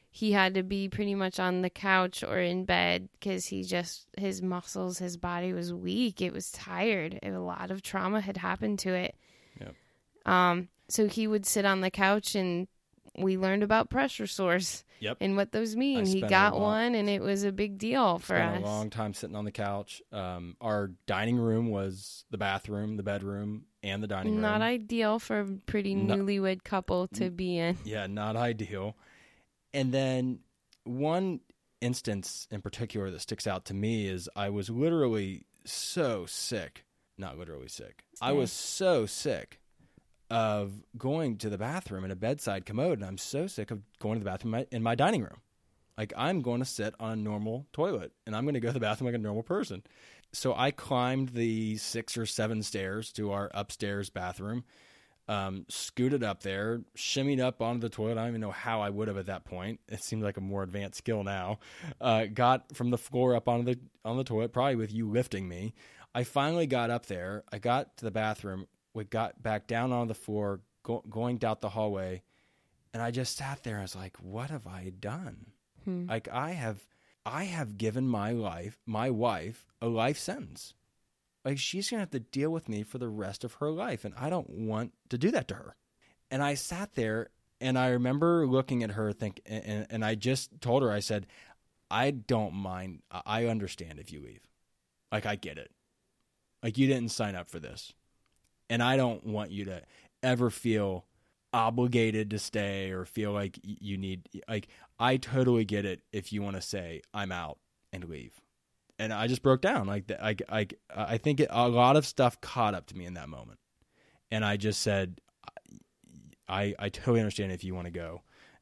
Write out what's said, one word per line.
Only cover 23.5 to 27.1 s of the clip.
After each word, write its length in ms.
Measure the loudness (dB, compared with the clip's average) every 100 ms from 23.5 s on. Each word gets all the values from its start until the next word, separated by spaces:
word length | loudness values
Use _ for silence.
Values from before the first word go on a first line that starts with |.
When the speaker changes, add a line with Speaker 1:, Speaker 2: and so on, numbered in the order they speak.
| -6 -10 _
Speaker 2:
and 180 | -4 -4
the 40 | -2
dining 340 | -2 0 2
Speaker 1:
Not 120 | 2 2
Speaker 2:
room. 60 |
Speaker 1:
ideal 560 | 2 0 0 2 2 2
for 200 | 0 -2
a 40 | 0 -4 -2
pretty 260 | -2 0 2
Speaker 2:
No- 200 | 4 4
Speaker 1:
newlywed 460 | 4 2 2 0
couple 440 | -2 -2 2 0
to 160 | 0